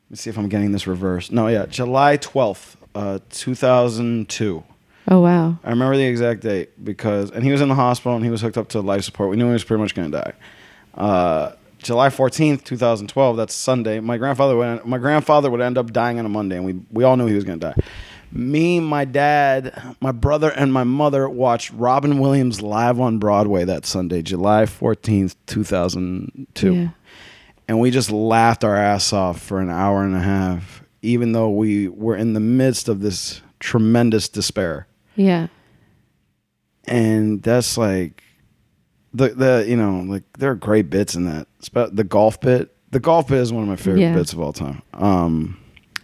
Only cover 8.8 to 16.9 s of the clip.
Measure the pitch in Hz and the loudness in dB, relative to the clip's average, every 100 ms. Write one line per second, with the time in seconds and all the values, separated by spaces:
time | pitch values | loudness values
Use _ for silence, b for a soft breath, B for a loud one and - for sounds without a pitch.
8.8 | 98 98 - - 98 107 120 120 - 110 | -2 -2 -4 -4 -2 2 2 2 0 -2
9.8 | 104 - 80 76 - - b b b b | -2 -4 -6 -6 -8 -12 b b b b
10.8 | b - 104 92 87 78 71 - _ _ | b -4 0 2 2 0 -2 -8 _ _
11.8 | - 120 135 - 131 - 151 139 - 120 | -2 2 2 2 0 2 0 0 -4 -2
12.8 | 120 110 101 135 135 113 110 - - 127 | 0 0 -2 0 2 2 -4 -4 -2 0
13.8 | 110 107 113 117 135 131 139 120 120 117 | -2 -4 -4 -4 -2 0 2 2 0 -4
14.8 | 117 127 131 151 147 147 139 120 123 123 | -6 -2 0 2 4 4 2 0 0 -2
15.8 | 117 117 120 120 113 107 101 90 92 92 | -2 -2 -2 -2 -4 -4 -4 -4 -4 -6
16.8 | - | -6